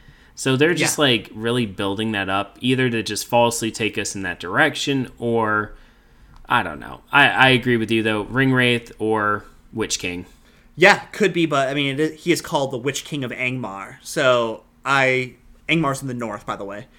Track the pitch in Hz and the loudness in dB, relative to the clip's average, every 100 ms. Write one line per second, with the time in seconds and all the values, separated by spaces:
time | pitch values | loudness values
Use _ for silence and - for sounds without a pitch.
0 | - - - - 135 131 156 165 127 - | -20 -20 -20 -6 0 4 4 2 0 2
1 | 139 113 - 107 117 123 110 92 98 98 | 2 2 -2 -6 -2 -2 -2 -4 -4 -2
2 | 110 104 95 98 98 - 127 131 127 113 | -2 -2 -2 -2 -4 -4 -2 2 0 0
3 | 104 104 - 120 117 - 113 - 107 110 | -4 -6 0 2 4 2 -4 -2 -4 -4
4 | 101 101 92 82 85 113 151 139 147 139 | -6 -6 -6 -6 -2 2 2 2 -2 -2
5 | 120 - 117 117 107 107 104 - - _ | -4 -6 -2 0 0 0 -2 -10 -20 _
6 | _ _ - - - 120 92 71 55 62 | _ _ -20 -12 0 0 0 -8 -14 -16
7 | - 143 131 95 131 127 120 117 110 113 | 0 4 4 6 4 4 2 0 2 0
8 | 110 107 101 120 135 127 123 120 - - | 0 -2 -2 0 2 2 2 0 -4 -6
9 | 110 110 104 104 - - - 113 101 - | -2 0 0 -2 -6 -20 -12 -6 -4 -4
10 | 92 87 - _ _ _ _ - 185 190 | -6 -8 -12 _ _ _ _ 4 6 4
11 | - - 196 170 156 143 135 147 139 135 | 0 0 0 2 0 2 0 -2 -2 0
12 | 156 156 170 156 - 156 135 127 131 139 | -2 -2 -2 -2 0 -2 -2 -4 -4 -6
13 | - 143 123 113 127 127 110 98 98 135 | -6 -6 -6 -4 -4 -4 -6 -10 -12 -14
14 | - - 135 120 113 110 _ _ 131 139 | -8 0 4 4 2 -4 _ _ 0 2
15 | 131 127 127 - - - - 160 143 131 | 4 2 -2 -12 -20 -12 -2 0 0 -2
16 | 135 120 113 104 - 104 98 104 - | -6 -6 -6 -8 -8 -8 -8 -12 -16